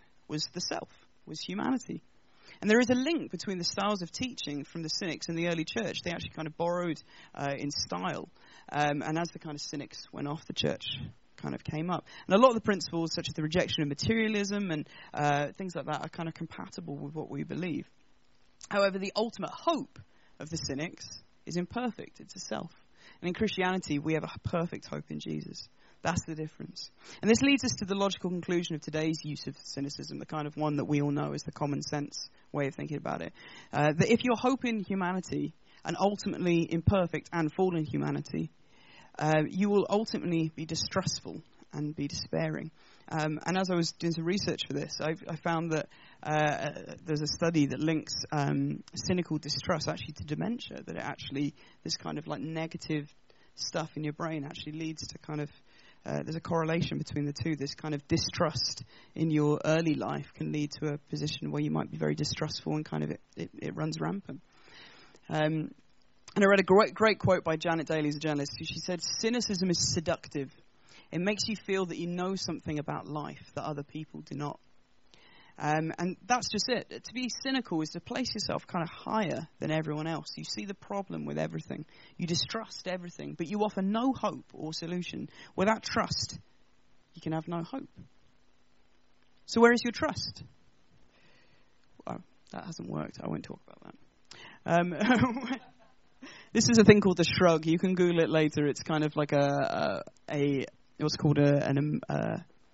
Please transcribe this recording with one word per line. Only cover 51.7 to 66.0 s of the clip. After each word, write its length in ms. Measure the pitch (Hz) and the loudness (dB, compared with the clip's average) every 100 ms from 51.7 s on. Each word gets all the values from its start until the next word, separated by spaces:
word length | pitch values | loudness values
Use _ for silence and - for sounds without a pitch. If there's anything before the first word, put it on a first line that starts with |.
| - | -12
this 140 | - - | -8 -6
kind 220 | 165 156 | -6 -6
of, 80 | 156 | -6
like, 140 | 147 | -6
negative 680 | 143 160 165 165 - 156 147 - - - - | -6 -4 -6 -6 -4 -4 -4 -14 -20 -20 -20
stuff 360 | - - 175 160 - | -10 -6 -4 -6 -4
in 80 | |
your 80 | 151 | -6
brain 300 | 147 165 160 | -4 -4 -4
actually 280 | 143 - - | -6 -10 -10
leads 340 | 156 160 160 - | -6 -6 -6 -10
to 100 | - | -12
kind 220 | - 151 | -8 -6
of, 100 | 147 - - - - - - | -6 -10 -20 -20 -20 -14 -4
uh, 160 | 73 | -4
there's 140 | 71 165 | -2 -6
a 40 | |
correlation 580 | - 165 160 165 156 143 | 0 0 2 2 0 -2
between 280 | 151 151 147 | -4 -2 -2
the 60 | |
two. 220 | 143 170 | -2 -2
This 200 | 147 143 | -2 -4
kind 200 | - 156 | -6 -4
of 120 | 147 - | -4 2
distrust 760 | 165 - - 165 135 - - - - - | 2 2 2 0 2 -4 -6 -14 -20 -12
in 160 | - 165 | -2 2
your 300 | 151 147 147 | 4 4 2
early 300 | - 160 165 | 4 2 4
life 380 | 139 101 147 143 | 0 0 -4 -6
can 180 | - 156 | -6 -2
lead 200 | 151 147 - | -2 -2 -2
to 140 | 156 | -4
a 40 | 147 - | -4 -6
position 400 | 147 147 - 151 | -4 -4 -4 -4
where 120 | 147 | -2
you 80 | 151 | 0
might 200 | 156 151 | 0 -2
be 60 | 156 | 0
very 180 | 156 | 0
distrustful 600 | 151 151 - 156 - - | 0 -2 -2 -4 -4 -4
and 100 | 151 | -4
kind 200 | 151 156 | -2 -4
of 60 | 151 | -4
it, 100 | - - - | -6 -12 -10
it, 140 | - - | -10 -8
it 160 | - - | -8 -4
runs 240 | 156 160 | -4 -2
rampant. 400 | 160 196 - - - - - - - - - - - | -4 -4 -8 -16 -16 -20 -20 -20 -20 -20 -20 -20 -4
Um, 440 | 160 151 160 147 - - - | 0 2 2 -4 -8 -20 -20